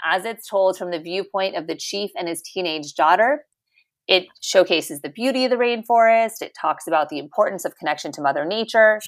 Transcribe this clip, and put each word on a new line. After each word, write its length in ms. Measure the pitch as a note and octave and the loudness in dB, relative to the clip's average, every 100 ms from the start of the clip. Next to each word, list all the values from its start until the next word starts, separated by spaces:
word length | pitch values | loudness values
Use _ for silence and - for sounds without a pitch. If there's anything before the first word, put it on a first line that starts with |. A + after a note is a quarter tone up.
as 200 | D#3+ F#3 | -2 0
it's 240 | G#3 A3+ - | -2 -10 -4
told 280 | G3 F#3+ F#3+ | 2 2 0
from 120 | F3+ | -6
the 80 | E3+ | -6
viewpoint 580 | E3 F#3 G3 G3 F#3+ F3 | -6 -6 -4 -4 -4 -4
of 100 | D#3+ | -8
the 60 | D#3+ | -8
chief 340 | - G3+ G3+ - | -6 -6 -6 -6
and 120 | E3+ | -8
his 140 | E3 | -8
teenage 520 | - F#3+ F3+ D#3 D3 | -8 -6 -4 -6 -8
daughter. 520 | - D#3 F#3 A#3 D4 _ _ _ _ _ _ - | 0 4 4 4 2 _ _ _ _ _ _ 0
It 180 | F#3+ F#3 _ | 0 0 _
showcases 600 | - F#3+ E3+ E3 D3+ D3 | 2 2 4 0 -2 -8
the 60 | D3 | -10
beauty 360 | F3+ B3+ B3+ | -4 -2 0
of 60 | B3+ | 0
the 60 | B3 | 0
rainforest. 840 | A#3+ A#3 A3+ A#3 A3+ A3+ A3+ - | 0 -2 2 4 6 4 2 -4
It 100 | - - | -12 -6
talks 280 | D#3+ D3+ - | -4 -4 0
about 200 | D#3+ D3+ | 0 0
the 100 | D3 | -6
importance 460 | D3 - G#3+ F#3+ | -6 0 0 0
of 120 | E3 - | -8 -6
connection 340 | D#3 D3+ D#3 | -4 -4 -6
to 80 | C#3+ | -2
Mother 240 | C#3 C#3+ | -2 0
Nature. 560 | D#3 G#3+ A3 A3+ G#3+ G#3+ | -2 -4 0 6 6 4